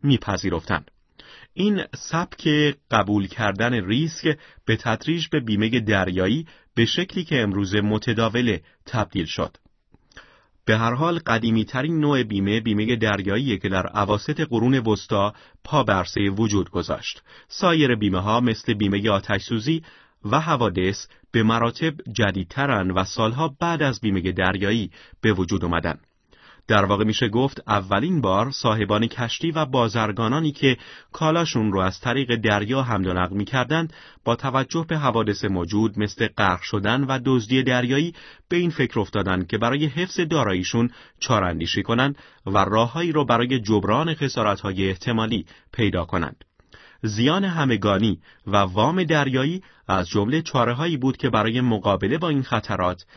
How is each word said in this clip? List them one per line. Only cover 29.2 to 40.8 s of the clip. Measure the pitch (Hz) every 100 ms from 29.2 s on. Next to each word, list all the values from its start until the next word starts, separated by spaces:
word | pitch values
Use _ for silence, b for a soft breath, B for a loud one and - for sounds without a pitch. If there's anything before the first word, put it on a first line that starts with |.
| 117 - 165
و | 156
بازرگانانی | 147 127 113 117 107 101 113 143 160
که | 143 135 123 B B B
کالاشون | - 156 165 160 123 107
رو | 95
از | 92 -
طریق | 127 123 120 117
دریا | 110 104 104 131
حمل | 123 104 92
و |
نقل | 90 90 98
می‌کردند، | 104 131 123 160 165 B B B
با | - 117
توجه | 135 131 131 165 160
به | 160
حوادث | 139 113 104 101
موجود | 104 92 85 101 110 107
مثل | 107 - 110
غرق | - 98 90
شدن | - 107 101 123
و | 135 131
دزدی | 127 127 107 131
دریایی، | 127 123 123 135 170 B B B -
به | 175
این | 175
فکر | 156 127 120
افتادند | 98 104 95 92 90
که | 107
برای | 117 143 151
حفظ | 131 185 -
داراییشون | 170 160 110 92 90 117